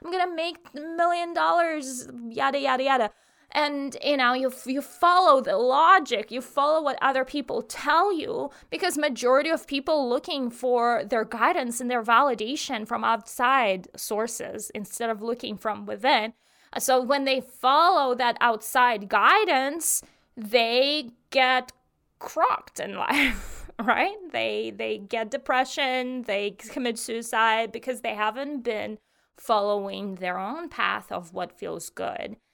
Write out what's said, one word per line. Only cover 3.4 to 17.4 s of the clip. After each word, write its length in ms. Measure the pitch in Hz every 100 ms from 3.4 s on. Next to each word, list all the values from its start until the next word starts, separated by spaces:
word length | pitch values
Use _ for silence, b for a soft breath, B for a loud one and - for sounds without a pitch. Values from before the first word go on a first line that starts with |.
| b
And, 440 | - 294 285 277 -
you 140 | 277 285
know, 160 | 247
you, 180 | 254 262 247 247
you 160 | 269
follow 600 | - - 349 359 359 269
the 160 | 180 196
logic, 760 | 247 269 330 381 294 240 -
you 100 | 233
follow 400 | 240 - 294 320
what 160 | 294 254
other 220 | 262 262
people 380 | 254 294 - 226
tell 520 | 233 - 285 320 403
you, 360 | 339 - - 269 B B
because 280 | - 359 294
majority 520 | 294 233 240 262 302
of 180 | 320 -
people 420 | 277 277 311 247
looking 400 | 254 302 294 240
for 540 | 240 254 247 240 233 202
their 180 | 233
guidance 560 | 226 226 262 349 247 233
and 100 | 247
their 140 | 247
validation 840 | 220 233 285 220 220 302 - 240 214
from 160 | 233
outside 840 | 220 226 - - 247 269 220 190 - -
sources 760 | - 214 226 - - 214 202 214
instead 340 | 202 - 233
of 120 | 220
looking 360 | 226 240 - 208
from 280 | 220 202 208
within. 480 | 208 247 240 220 - b b b -
So 240 | - 254
when 220 | 247 285
they 160 | 269
follow 760 | 262